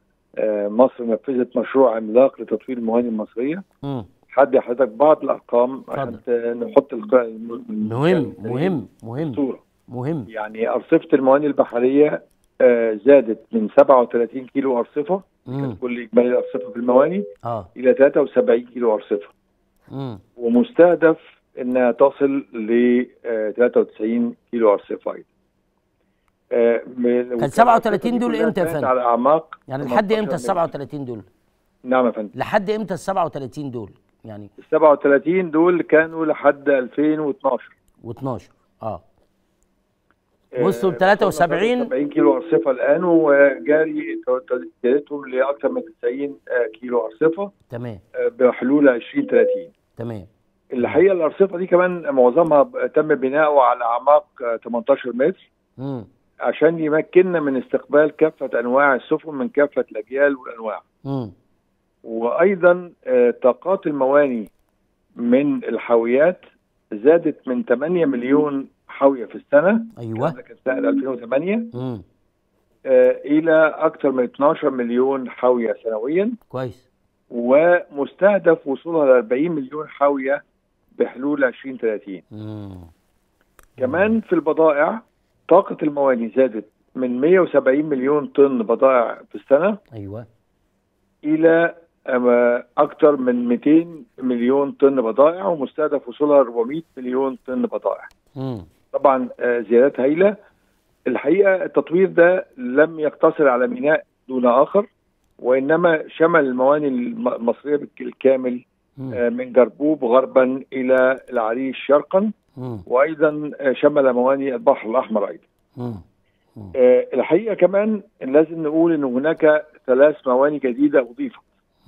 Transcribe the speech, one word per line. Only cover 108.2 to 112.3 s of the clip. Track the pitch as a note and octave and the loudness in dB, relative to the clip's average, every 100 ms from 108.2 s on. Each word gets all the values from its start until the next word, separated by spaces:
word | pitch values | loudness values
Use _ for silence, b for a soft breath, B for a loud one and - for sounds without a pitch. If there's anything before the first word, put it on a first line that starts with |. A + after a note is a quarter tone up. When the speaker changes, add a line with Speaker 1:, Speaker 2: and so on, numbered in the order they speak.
| C3 C3 B2+ B2 - _ _ - | 0 0 -2 -8 -12 _ _ -16
Speaker 2:
مم. | C3 | -10
Speaker 1:
آه، | B2 A#2+ | -4 -4
من | A#2+ B2+ | -4 -2
جربوب | B2 A2+ - D3 D3+ | 2 2 2 -2 -2
غربًا | B2+ B2+ C3 C3 B2+ C3+ - | 2 2 2 2 2 0 -8
إلى | C3+ B2+ B2+ B2+ C3 - | -6 0 2 2 0 -6
العريش | B2 A2 A#2+ C3+ B2 - | -4 -4 -4 -6 -6 0
شرقًا. | C#3+ - F#3+ G#3+ | 2 2 -2 -2